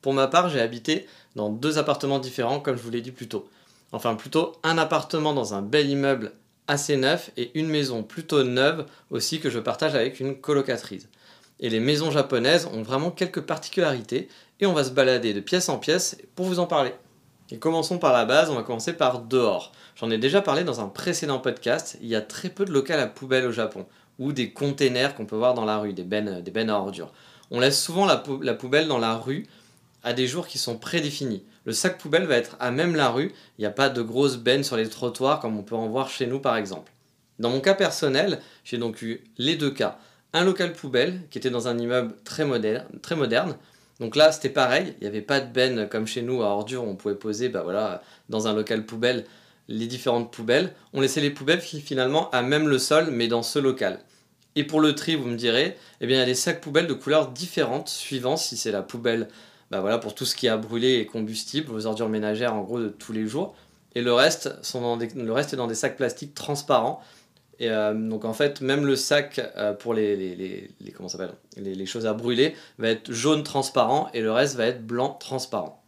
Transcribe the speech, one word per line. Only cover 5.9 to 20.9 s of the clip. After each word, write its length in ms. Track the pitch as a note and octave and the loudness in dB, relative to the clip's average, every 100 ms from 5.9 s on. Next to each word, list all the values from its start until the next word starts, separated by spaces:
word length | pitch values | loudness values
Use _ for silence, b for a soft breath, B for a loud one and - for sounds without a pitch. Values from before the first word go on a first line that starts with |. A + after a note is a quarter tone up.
| C#3 C#3 C3 G#2+ - _ _ - | 2 2 2 -2 -12 _ _ -2
assez 300 | C#3+ C#3+ C#3+ | -2 2 2
neuf 320 | C3 F3 - - | 4 2 -2 -8
et 140 | A#2+ | -6
une 140 | D#3 D#3+ | -2 0
maison 340 | D3+ C#3 A#2+ | 0 0 -4
plutôt 420 | G#2+ - D#3+ D3+ | -6 -10 0 2
neuve 440 | B2+ B2 C#3 E3 - B B | 4 4 4 2 -8 B B
aussi 280 | B2 - D#3+ | -4 -2 -2
que 120 | C#3+ | -2
je 80 | A#2 | -2
partage 340 | A2+ A2+ D#3 | -2 0 0
avec 260 | C#3+ A#2+ C#3 | 2 0 -2
une 220 | C3 C3+ | -6 -6
colocatrice. 680 | - C#3+ C3+ A#2+ - G2 - b b b b b | 0 0 2 -4 -6 -14 -16 b b b b b
Et 100 | A#2 | -2
les 100 | A2 | 0
maisons 300 | B2 D3 D#3+ | 2 2 2
japonaises 580 | D3 C3 B2 A#2+ E3+ E3+ | 0 2 2 4 4 2
ont 80 | A2 | -8
vraiment 300 | A2 C3 E3 | -4 -2 -2
quelques 300 | E3+ F3 E3+ | -2 -4 -4
particularités 880 | C#3+ D#3 - - E3+ C3 G#2+ C3 - B B B | -4 -6 -4 0 0 0 -4 -6 -6 B B B
et 60 | G3 | 2
on 80 | |
va 100 | D#3+ | 4
se 60 | C3 | 2
balader 460 | B2+ C3 B2+ A2+ G2+ | 4 4 4 2 -2
de 60 | |
pièce 280 | G2 F3+ F3 | 0 0 0
en 80 | C3 | -2
pièce 400 | - E3+ - - - | 2 0 0 -6 -16
pour 140 | - F#3 | -6 -2
vous 100 | F3+ | 0
en 80 | E3+ | 0
parler. 260 | D#3+ C3 - _ _ _ _ _ | 2 0 -2 _ _ _ _ _
Et 80 | A#2+ | -4
commençons 400 | D#3+ E3 D#3 F3 | 0 0 0 2
par 140 | D#3+ | 4
la 120 | B2 A2 | 6 6
base, 240 | C#3 D#3+ | 4 4
on 60 | C3+ | 0
va 80 | |
commencer 300 | A2+ A#2 C#3 | -2 -4 -4
par 260 | E3+ C3 B2 | 0 0 0
dehors. 520 | A#2 C3 A#2 F2+ - B B - | 2 4 4 2 -4 B B -8
J'en 140 | A2+ | -2
ai 80 | A2 | 0
déjà 240 | C3 F#3 | 2 2
parlé 220 | G3 C#3+ | 2 0
dans 180 | F3 A#2 | 0 -2
un 60 | |
précédent 500 | G2+ | -6